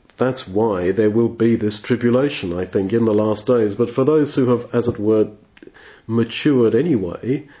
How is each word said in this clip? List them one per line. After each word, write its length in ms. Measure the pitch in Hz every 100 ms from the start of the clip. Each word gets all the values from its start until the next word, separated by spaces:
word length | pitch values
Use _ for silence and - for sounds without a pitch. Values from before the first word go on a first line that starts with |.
| _ -
that's 300 | 127 127 -
why 440 | 95 113 92 90
there 180 | 98 107
will 200 | 110 117
be 260 | 117 113 113
this 260 | 104 -
tribulation, 720 | - 120 120 123 143 - 90
I 120 | 87 92
think, 280 | 107 95
in 120 | 113 110
the 80 |
last 320 | 104 107 104 -
days. 280 | 120 107
But 160 | 104 117
for 160 | 135 131
those 300 | 156 143 143
who 140 | 123
have, 200 | 120 -
as 140 | 120 117
it 120 | 110
were, 320 | 104 107 104 - _ - - - - - -
matured 680 | 113 117 - 151 131 113 113
anyway, 720 | 170 123 90 - 113 143 - -